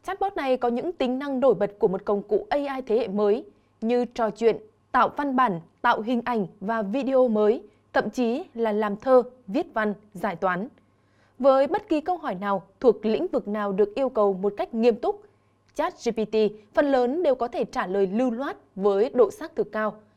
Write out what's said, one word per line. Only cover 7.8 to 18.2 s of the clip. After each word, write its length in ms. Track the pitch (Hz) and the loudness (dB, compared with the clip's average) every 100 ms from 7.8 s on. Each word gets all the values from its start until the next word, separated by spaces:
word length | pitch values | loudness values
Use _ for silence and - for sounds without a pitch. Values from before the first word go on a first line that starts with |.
| _ | _
thậm 160 | 269 226 | -2 -2
chí 340 | 233 233 254 370 | -2 -2 -2 -6
là 180 | 226 226 | -4 -2
làm 240 | 208 214 202 | 0 -2 -4
thơ, 280 | 262 254 240 - - | 4 4 4 -12 -6
viết 260 | 226 359 | -4 -4
văn, 200 | 226 214 196 _ | -4 -4 -4 _
giải 220 | 180 214 170 | -8 -6 -2
toán. 320 | 190 180 240 _ _ _ _ _ _ _ | -2 -2 -6 _ _ _ _ _ _ _
Với 280 | 262 269 277 | 4 4 2
bất 220 | 381 - | -2 0
kỳ 120 | 311 | -2
câu 160 | 294 359 | -2 -6
hỏi 180 | 302 185 | -6 -6
nào 280 | 202 196 - _ | -4 -4 -6 _
thuộc 260 | 254 208 214 | 2 2 0
lĩnh 220 | 220 359 | -2 -2
vực 200 | 269 - | -4 -4
nào 240 | 214 202 | -4 -2
được 240 | 196 208 214 | 0 0 0
yêu 140 | 262 | -2
cầu 240 | 247 202 | 2 0
một 200 | 185 202 202 | 2 -4 -4
cách 160 | - | -6
nghiêm 220 | 226 240 233 | 2 2 2
túc, 280 | 349 415 - _ _ _ _ | -4 -6 -12 _ _ _ _
chat 200 | - 330 - 233 | -6 -6 -4 -6
G 40 | |
P 220 | 226 214 | -4 -2
T 40 | 220 208 214 - | 0 0 -2 -4
phần 180 | - 294 | 0 2
lớn 320 | 269 247 311 | 2 2 0
đều 120 | 330 254 | 0 0
có 120 | 233 | -2
thể 180 | 349 226 | -4 -4
trả 220 | 254 190 | -4 -2
lời 200 | 196 196 | 0 0
lưu 240 | 208 | 0